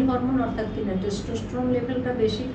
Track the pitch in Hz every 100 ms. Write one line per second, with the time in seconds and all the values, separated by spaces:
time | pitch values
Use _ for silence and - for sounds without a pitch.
0 | 262 247 247 262 226 220 220 - 208 185
1 | 202 196 - 226 - 240 254 247 254 254
2 | 247 226 220 - 254